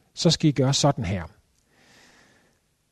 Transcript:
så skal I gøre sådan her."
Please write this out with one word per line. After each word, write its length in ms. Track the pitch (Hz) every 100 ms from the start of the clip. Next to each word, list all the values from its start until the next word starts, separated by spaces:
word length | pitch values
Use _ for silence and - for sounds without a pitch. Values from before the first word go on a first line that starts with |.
| _
så 160 | - 175
skal 200 | - 160
I 20 |
gøre 220 | 139 131
sådan 320 | 139 151 - 95
her." 180 | 98 80 _ _ _ _ _ _ _ _ _ _ _ _ _ _ _ _